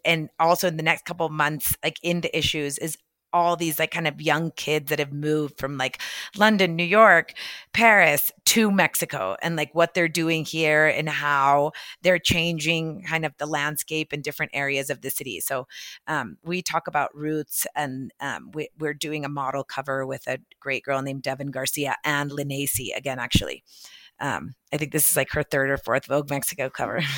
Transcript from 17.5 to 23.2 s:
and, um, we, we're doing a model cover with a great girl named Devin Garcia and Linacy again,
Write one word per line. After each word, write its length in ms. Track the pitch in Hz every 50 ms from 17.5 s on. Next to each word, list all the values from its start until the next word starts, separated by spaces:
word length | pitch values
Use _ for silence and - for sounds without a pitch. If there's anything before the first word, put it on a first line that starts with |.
| - - - - -
and, 360 | - 147 139 131 131 135 104 - -
um, 300 | 135 139 117 78 - - -
we, 160 | 156 147 - _ 156
we're 160 | 156 147 151
doing 300 | 143 - 151 151 151 143
a 40 | 139
model 340 | 147 147 135 131 135 139 131
cover 420 | - - - 135 139 135 135 135
with 200 | 131 135 131 - 127
a 100 | 127 131 - _ - _
great 240 | - 139 135 120 -
girl 180 | - 139 135 135
named 200 | 139 135 135 127
Devin 280 | 135 135 131 143 143 127
Garcia 440 | 131 131 - - 147 143 135 123 - -
and 280 | 151 147 143 143 143 143
Linacy 600 | 147 143 139 135 139 143 135 - - 127 101 -
again, 260 | - 139 139 131 127